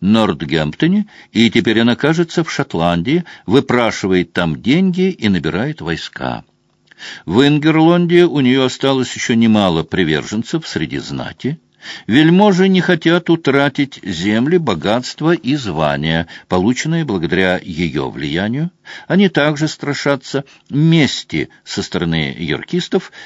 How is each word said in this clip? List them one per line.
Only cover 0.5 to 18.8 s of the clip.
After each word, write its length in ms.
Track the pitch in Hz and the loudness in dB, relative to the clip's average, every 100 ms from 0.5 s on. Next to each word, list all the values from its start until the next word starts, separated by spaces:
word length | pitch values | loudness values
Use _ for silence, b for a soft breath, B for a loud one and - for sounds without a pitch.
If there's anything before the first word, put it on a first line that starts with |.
| 80 76 - 165 202 202 B B | -2 -2 0 0 0 -2 B B
и 200 | - 113 | 2 2
теперь 300 | 117 113 110 | 2 2 2
она, 140 | 117 117 | 2 2
кажется, 480 | 143 165 170 - | 0 0 -2 -2
в 80 | 160 | -4
Шотландии, 760 | - 139 82 85 87 95 170 165 B - | -4 -4 -2 0 0 0 -2 -4 B 0
выпрашивает 880 | 120 - 120 113 - 98 92 85 | 0 2 2 0 -2 0 0 0
там 280 | - 85 69 | -2 -2 -2
деньги 500 | 104 160 190 175 185 | 0 2 2 0 -2
и 180 | 175 113 | 0 0
набирает 520 | 92 73 90 139 147 | 0 -2 -4 -4 -6
войска. 600 | 80 78 - - 65 57 - _ _ _ _ B B B - | -6 -6 -8 -8 -8 -8 -12 _ _ _ _ B B B -2
В 200 | 98 143 | 2 4
Ингерлонде 800 | 151 156 160 160 175 170 175 175 | 4 2 4 4 4 4 4 4
у 140 | 143 | 4
нее 240 | 127 131 127 | 2 2 0
осталось 480 | - 135 135 123 | 0 0 0 -2
еще 220 | - - 117 | -4 -2 2
немало 480 | 113 107 98 80 | 4 4 4 0
приверженцев 840 | 78 - 80 76 58 107 123 165 - | -2 -2 0 -2 -4 -6 -6 -8 -6
среди 300 | - 76 67 | -6 -6 -8
знати. 640 | - 69 55 - 123 165 _ B B B - | -8 -10 -10 -8 -8 -8 _ B B B 0
Вельможи 640 | 120 156 180 208 180 190 | 4 6 6 4 4 4
не 100 | 185 | 2
хотят 500 | 170 170 165 170 170 | 2 0 2 0 2
утратить 720 | 165 151 135 143 139 139 - | 0 2 2 2 -2 -6 -6
земли, 540 | - 82 98 110 135 175 | -8 -4 0 0 2 0
богатства 760 | 143 85 95 117 123 - 151 | 0 -2 -2 -2 -4 -4 -2
и 220 | 175 117 147 | 0 -2 -4
звания, 720 | 113 78 76 71 80 82 80 B - | -4 -2 0 0 -2 -2 -4 B -4
полученные 560 | 92 98 123 156 165 | 0 2 0 -2 -2
благодаря 560 | 147 98 80 87 92 90 | -2 -4 -2 0 0 0
ее 480 | - 78 85 73 65 | -4 -4 -4 -4 -6
влиянию. 600 | 55 73 80 104 131 170 - | -6 -6 -4 -2 -4 -6 -8